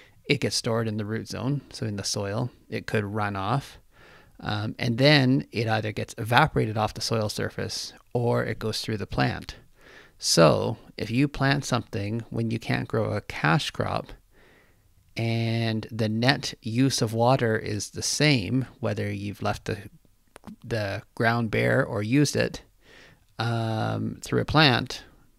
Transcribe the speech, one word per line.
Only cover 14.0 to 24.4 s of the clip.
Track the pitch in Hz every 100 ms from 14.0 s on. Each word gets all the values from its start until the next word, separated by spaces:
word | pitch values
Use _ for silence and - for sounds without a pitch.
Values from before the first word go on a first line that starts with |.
| - - _ _ - - _ _ _ _ _ -
and | 113 113 113 117 113 110 110
the | 110 107
net | 110 123 139 - -
use | 113 117 135 -
of | 113
water | 113 120 131 117 110
is | - 107 -
the | 107
same, | - - 151 131 92 127 123 -
whether | 110 104 104
you've | 104 101 98
left | 104 -
the, | - 101 - - _ _ _ - - 214
the | 117 113 101 101 - -
ground | 117 117 110
bare | 113 120 123
or | 143 107
used | 107 139 143 117
it, | 120 - - _ _ - - - _ -
um, | 113 117 113 110 110 110 110 110
through | - 123